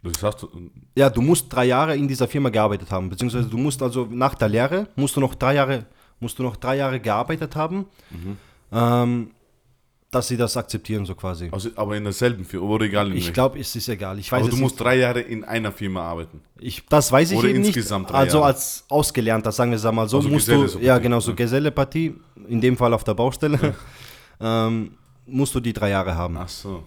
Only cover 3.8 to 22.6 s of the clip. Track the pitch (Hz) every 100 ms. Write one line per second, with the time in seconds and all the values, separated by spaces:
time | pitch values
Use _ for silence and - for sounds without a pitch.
3.8 | 131 120 117 120 135 - 107 110 131 180
4.8 | 208 - 139 - 131 - 131 143 135 135
5.8 | 110 _ _ _ 117 - 127 107 123 139
6.8 | 135 131 110 104 123 160 156 - 156 190
7.8 | 196 _ _ 85 90 101 _ _ _ 110
8.8 | 120 120 120 120 113 _ _ _ _ _
9.8 | _ _ _ 123 - 117 117 127 110 110
10.8 | - 107 90 92 92 85 87 95 110 107
11.8 | 104 104 104 95 123 110 87 95 98 107
12.8 | 110 101 101 90 87 85 131 143 131 120
13.8 | 117 104 98 101 98 127 117 123 131 -
14.8 | 113 127 127 123 117 113 107 113 107 -
15.8 | 101 92 82 85 82 76 _ _ 127 -
16.8 | - 151 - 127 165 190 202 196 208 139
17.8 | 104 101 95 135 135 151 143 135 - -
18.8 | _ 143 143 - 113 113 110 104 120 117
19.8 | 110 113 110 131 143 147 - 143 135 -
20.8 | 123 123 120 120 113 110 120 131 151 139
21.8 | 135 160 160 - _ - 104 117